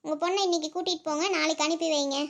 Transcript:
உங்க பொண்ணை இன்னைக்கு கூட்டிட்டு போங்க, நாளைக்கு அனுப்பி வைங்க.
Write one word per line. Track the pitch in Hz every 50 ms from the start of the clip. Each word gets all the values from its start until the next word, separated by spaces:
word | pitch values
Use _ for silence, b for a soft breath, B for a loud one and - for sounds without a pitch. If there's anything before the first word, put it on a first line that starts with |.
| _
உங்க | 311 311
பொண்ணை | 294 339 349 370 403
இன்னைக்கு | 392 359 339 339 302 302
கூட்டிட்டு | - 359 359 370 359 320
போங்க, | - 311 302 294 330 403
நாளைக்கு | 381 320 311 311 320 311 294
அனுப்பி | 311 330 330 330 320
வைங்க. | 311 294 285 277 277 277 294